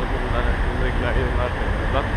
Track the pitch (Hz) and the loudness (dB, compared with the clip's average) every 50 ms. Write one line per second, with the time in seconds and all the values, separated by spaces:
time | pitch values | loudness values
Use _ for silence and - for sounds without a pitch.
0 | 127 120 - 135 123 123 120 120 123 123 - - - - - - - 113 113 - | -2 -2 -2 -2 -2 0 0 0 2 0 2 2 0 0 0 0 0 0 0 0
1 | 120 120 113 113 131 123 - - 123 120 - - - - - - - - - 135 | 0 2 2 2 0 2 0 0 0 0 0 -2 0 0 0 0 0 0 0 0
2 | 139 - - | 0 0 -2